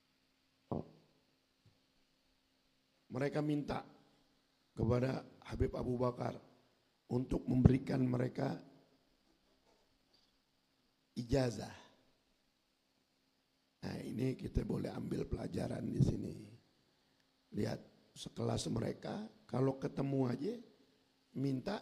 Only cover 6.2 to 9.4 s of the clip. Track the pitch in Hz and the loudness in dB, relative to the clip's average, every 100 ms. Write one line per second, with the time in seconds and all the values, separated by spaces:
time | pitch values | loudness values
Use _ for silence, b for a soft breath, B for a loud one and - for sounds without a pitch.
6.2 | 123 - - - _ _ _ _ - 123 | -4 -6 -12 -20 _ _ _ _ -2 -2
7.2 | 135 - - 127 123 131 - 139 127 123 | 0 0 2 8 10 8 2 0 2 2
8.2 | 127 139 139 165 - - - _ _ _ | 0 0 -2 -4 -10 -20 -20 _ _ _
9.2 | _ _ | _ _